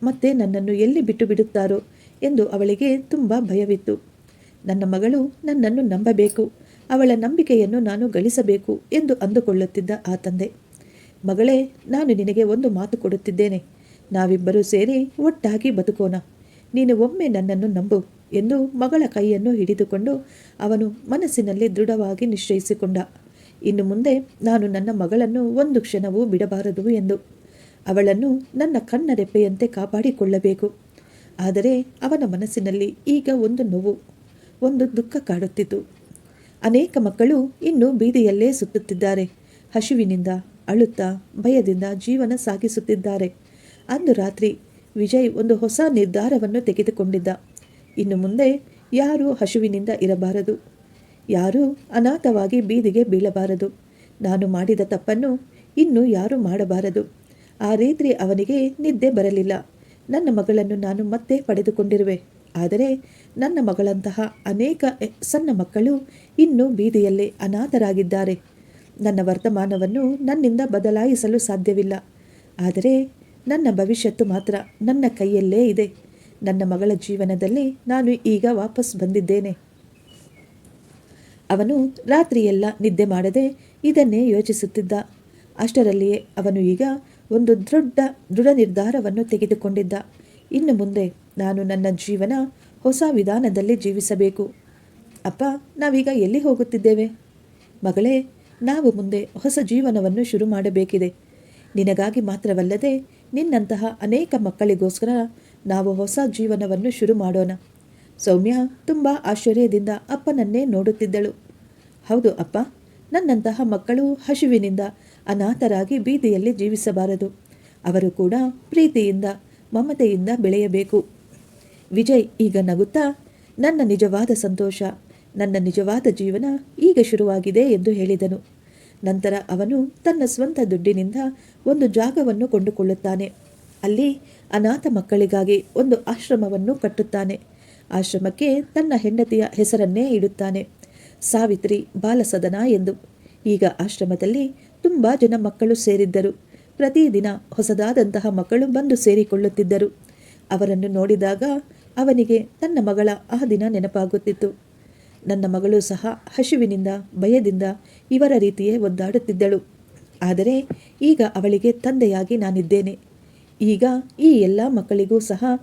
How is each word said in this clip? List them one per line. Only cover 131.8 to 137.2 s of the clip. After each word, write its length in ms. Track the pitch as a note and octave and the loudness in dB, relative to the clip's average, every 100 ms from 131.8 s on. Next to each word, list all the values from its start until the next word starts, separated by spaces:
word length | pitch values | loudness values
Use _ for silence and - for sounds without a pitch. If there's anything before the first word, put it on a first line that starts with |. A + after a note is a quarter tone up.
| C4 | 2
ಜಾಗವನ್ನು 640 | G3 A3+ C4+ C4+ G#3 B3 | 2 0 0 0 0 0
ಕೊಂಡುಕೊಳ್ಳುತ್ತಾನೆ. 840 | G#3 F#3+ G#3 F#3+ F#3+ G3 F#3+ G3 - - - - - | 0 0 -2 -2 -2 -4 -4 -6 -12 -20 -20 -20 -8
ಅಲ್ಲಿ 380 | G3+ G#3+ C#4+ C#4 - - - | -2 0 0 -2 -10 -20 -6
ಅನಾಥ 340 | G#3 G#3+ C#4 D4+ | 0 0 0 0
ಮಕ್ಕಳಿಗಾಗಿ 760 | G#3+ F#3 G3+ G3+ G3 F#3+ G3+ - - | -2 0 2 2 2 2 2 0 0
ಒಂದು 280 | C4 A#3+ | 2 2
ಆಶ್ರಮವನ್ನು 680 | - A3+ - A#3+ G#3 G3 G3 | 0 -8 -2 0 0 -2 -2
ಕಟ್ಟುತ್ತಾನೆ. 640 | C#4 G#3 G#3 G#3+ G3+ | -2 -2 -2 -4 -4